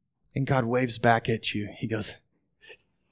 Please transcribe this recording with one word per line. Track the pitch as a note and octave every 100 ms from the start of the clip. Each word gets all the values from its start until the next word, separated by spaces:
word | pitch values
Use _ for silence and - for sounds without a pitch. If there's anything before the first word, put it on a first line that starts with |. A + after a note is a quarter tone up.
| _ _ - -
And | C3+
God | C3+ A#2
waves | B2 B2+ A2
back | A#2+ A2+ A#2+
at | A2+ - G#2
you. | G#2
He | - A2+
goes, | G#2+ - - _ _ _ _ - - _ _ _